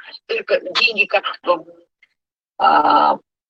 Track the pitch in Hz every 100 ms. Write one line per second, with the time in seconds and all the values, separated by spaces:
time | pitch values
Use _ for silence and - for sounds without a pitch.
0 | - - _ 226 196 202 - 180 240 220
1 | - 196 - - - 175 - - _ _
2 | _ _ _ _ _ _ - - - -
3 | - - _ _ _